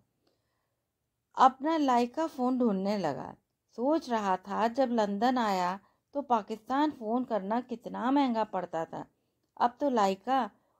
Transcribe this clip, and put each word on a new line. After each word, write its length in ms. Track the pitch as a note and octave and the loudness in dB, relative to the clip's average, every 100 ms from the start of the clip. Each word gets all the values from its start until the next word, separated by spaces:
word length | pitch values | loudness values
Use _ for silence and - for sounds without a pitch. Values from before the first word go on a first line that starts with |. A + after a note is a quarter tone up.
| _ _ _ _ _ _ _ _ _ _ _ _ _ - | _ _ _ _ _ _ _ _ _ _ _ _ _ 4
अपना 380 | C4 B3+ D4 D#4+ | 4 4 -2 0
लाइका 500 | C#4 A#3+ A#3+ C#4 D#4+ | 2 2 0 -2 -6
फ़ोन 320 | C4+ B3 B3+ | -2 -2 0
ढूंढने 400 | A#3+ F#3+ G3 G#3 | 0 0 -2 -2
लगा। 380 | E3 C3+ - - _ _ _ - | -2 -4 -8 -16 _ _ _ -4
सोच 340 | B3+ D#4+ D#4 | 0 0 -2
रहा 260 | A3+ G3+ F#3 | -2 0 -2
था, 320 | G3 G3 A3+ | -2 -2 0
जब 200 | A#3+ B3+ | 0 0
लंदन 480 | A#3 G3+ G3+ A#3+ B3+ | 2 0 0 0 2
आया 420 | A3 F#3+ F3+ G3 _ _ _ | 0 0 0 -4 _ _ _
तो 80 | C#4+ | -6
पाकिस्तान 680 | C#4+ A#3 G3 A3 - C4 D4+ | 0 -2 -2 -10 -4 0 0
फ़ोन 340 | C#4+ G#3+ A#3+ | -2 -4 -2
करना 360 | B3 G#3+ F#3+ A#3 | -2 -2 -2 -4
कितना 500 | B3 A#3 F3+ F#3+ A#3 | -4 -10 -10 -6 0
महंगा 340 | C#4+ C4+ A3+ | 2 2 0
पड़ता 400 | G#3+ F#3 F3 D#3+ | -2 -4 -4 -6
था। 220 | D#3+ D#3 - _ _ _ _ - | -6 -8 -14 _ _ _ _ 0
अब 160 | A#3+ - | 0 0
तो 100 | D4 | 0
लाइका 600 | A#3+ G3 F#3+ - C4 G#3+ - _ _ | 4 2 2 0 0 -2 -8 _ _